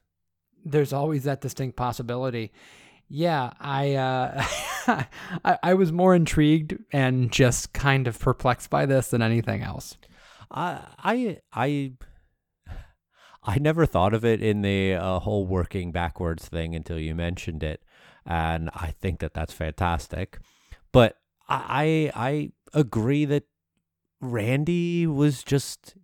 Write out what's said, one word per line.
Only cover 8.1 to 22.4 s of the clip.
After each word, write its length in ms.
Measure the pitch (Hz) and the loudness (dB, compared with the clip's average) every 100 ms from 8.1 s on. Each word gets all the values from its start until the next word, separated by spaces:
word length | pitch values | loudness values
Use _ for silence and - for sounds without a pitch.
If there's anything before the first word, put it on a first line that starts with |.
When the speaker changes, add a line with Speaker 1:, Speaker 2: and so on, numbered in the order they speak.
| 110 | 0
Speaker 1:
perplexed 500 | - 123 131 120 - | 0 2 0 0 0
by 160 | 143 143 | 0 4
this 240 | 135 120 | 2 2
than 120 | 120 | 2
anything 400 | 113 117 113 110 | 2 2 0 -4
else. 360 | - - - - _ _ - - - | -6 -10 -14 -18 _ _ -20 -20 -12
Speaker 2:
I, 300 | - 170 143 - - | -6 -6 -6 -12 -4
I, 380 | 185 240 240 165 _ | 0 0 0 -4 _
I, 380 | - 131 147 139 127 - - _ _ _ _ - - - _ _ _ - - | -2 0 0 -4 -10 -20 -20 _ _ _ _ -16 -16 -16 _ _ _ -20 -12
I 140 | - 104 | -4 0
never 260 | 147 160 156 | 2 4 4
thought 280 | - 92 | 4 4
of 100 | 110 | 4
it 180 | 117 110 | 2 2
in 200 | 110 104 | 2 2
the, 320 | 101 98 95 | 2 2 2
uh, 260 | 92 92 92 | 0 0 -2
whole 260 | 98 107 95 | -2 -2 0
working 460 | 92 85 101 87 | 0 -2 -4 -6
backwards 560 | 85 85 - 87 82 - | -4 -4 -4 -4 -4 -6
thing 280 | 85 82 82 | -6 -4 -6
until 240 | 80 82 | -6 -6
you 160 | 78 80 | -4 -4
mentioned 480 | 85 90 - 80 | -4 -4 -8 -6
it, 180 | 78 78 _ _ - _ - | -6 -6 _ _ -20 _ -6
and 440 | 85 82 82 80 | -2 -2 -2 -4
I 200 | - 85 - | -6 -8 -6
think 180 | 98 82 | -6 -4
that 140 | 78 | -6
that's 200 | - 82 | -6 -8
fantastic. 840 | - 80 78 90 85 - 80 95 - - _ _ - _ | -6 -8 -2 -2 -2 -4 -10 -10 -12 -20 _ _ -20 _
But 260 | 127 113 - _ _ - | 4 4 2 _ _ -6
I, 640 | 135 - 127 156 160 151 - | -6 -2 -2 0 2 0 -2
I, 120 | 120 | -4
I 240 | 147 | -2